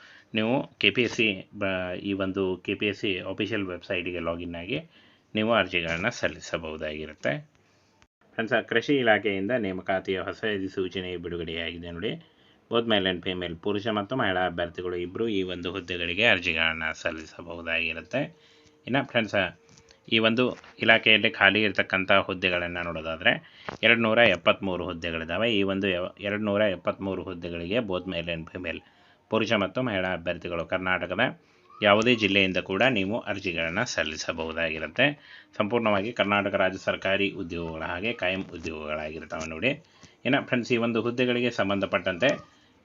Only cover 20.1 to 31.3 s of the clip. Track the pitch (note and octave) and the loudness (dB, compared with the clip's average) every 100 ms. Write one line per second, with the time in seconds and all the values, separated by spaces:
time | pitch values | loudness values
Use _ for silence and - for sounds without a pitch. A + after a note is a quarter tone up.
20.1 | A2+ A2 A2+ B2 - - - A2 A2+ A2+ | 4 4 4 2 0 -10 0 6 6 8
21.1 | G#2+ A2 - G2 G#2 G#2 F#2+ G2 F#2+ F#2 | 6 6 6 6 6 2 2 0 0 4
22.1 | G2 F#2 F#2 F#2 F2+ F2 F2 E2+ E2 D#2+ | 4 4 0 0 0 -2 -4 -6 -6 -6
23.1 | D#2+ G#2 D3+ - - - - A2 A#2 A2 | 0 2 0 -4 -18 -12 2 4 6 6
24.1 | A2+ A2+ E2+ G#2+ G2+ G2 F2 F2 E2+ E2+ | 6 6 6 4 2 0 -2 -4 -4 -4
25.1 | E2 D#2+ F2+ A#2 G#2 G2 F#2+ G2 F2 F2+ | -4 -4 -2 2 2 2 2 0 0 -4
26.1 | - G2+ G#2 G#2+ G2+ G#2+ F2 G#2+ G2 G2 | -6 -4 -2 0 2 2 0 -4 -4 -4
27.1 | F#2 F2 F2 E2+ E2+ F2 A#2 G#2 F2+ F#2 | -6 -6 -8 -8 -6 -4 -2 -2 -4 -4
28.1 | E2+ E2+ E2 D#2+ F#2 E2+ D#2+ - _ - | -6 -4 -6 -8 -10 -8 -10 -14 _ -20
29.1 | _ - A2 A2+ G#2+ F#2 B2+ B2+ F#2+ F#2 | _ -2 0 2 2 0 -2 -2 0 -2
30.1 | F2 F2 F2 F2 E2+ D#2+ F#2 F#2 F2+ F2 | -2 -4 -4 -4 -6 -2 -2 0 0 0
31.1 | F#2 C3+ | 0 0